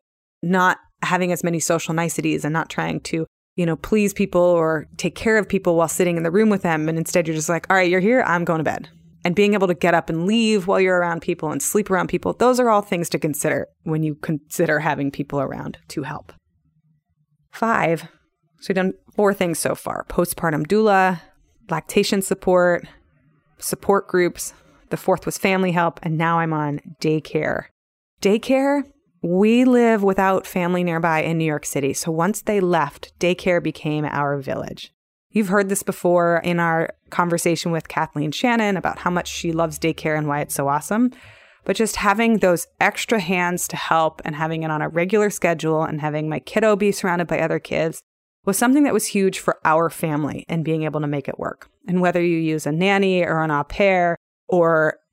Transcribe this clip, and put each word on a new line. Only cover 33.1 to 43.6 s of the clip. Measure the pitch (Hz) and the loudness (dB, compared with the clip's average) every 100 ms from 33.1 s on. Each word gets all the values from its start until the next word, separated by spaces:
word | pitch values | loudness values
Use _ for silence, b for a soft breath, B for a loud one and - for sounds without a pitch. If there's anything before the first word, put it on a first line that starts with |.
| - | -2
daycare | 175 180 190 175 | 0 0 0 0
became | 160 - 160 151 151 | -2 -4 -4 -4 -2
our | - 143 143 | -2 -2 -4
village. | 139 - - - - _ _ _ _ | -4 -8 -8 -12 -18 _ _ _ _
You've | 214 202 | -2 0
heard | 202 196 | 2 0
this | 196 | -2
before | - 185 180 175 170 170 | -4 -2 2 4 4 2
in | 175 170 | 0 0
our | 170 160 165 - _ | 0 0 -2 -6 _
conversation | - 175 170 180 165 175 | -2 0 0 0 0 -2
with | 165 - | -4 -4
Kathleen | - 156 151 151 | -4 -4 -4 -6
Shannon | 139 247 233 214 185 | -2 0 2 0 0
about | - - | -2 -4
how | 180 | -2
much | 180 - | -2 -4
she | - 175 | -6 -4
loves | 160 165 151 | -2 -2 -2
daycare | 165 156 160 151 | -2 -2 -2 -2
and | 151 | -2
why | 143 | -2
it's | 147 - | -4 -2
so | 139 | -2
awesome. | 147 - 208 247 B B B B B | -2 -2 0 0 B B B B B
But | - 190 | -4 -2
just | 220 - | -2 0
having | 208 196 233 220 | 0 2 4 4
those | 185 170 - - | 4 2 -2 -2
extra | 185 - - 226 | 0 0 -2 -2
hands | 165 185 175 175 | 0 0 0 -2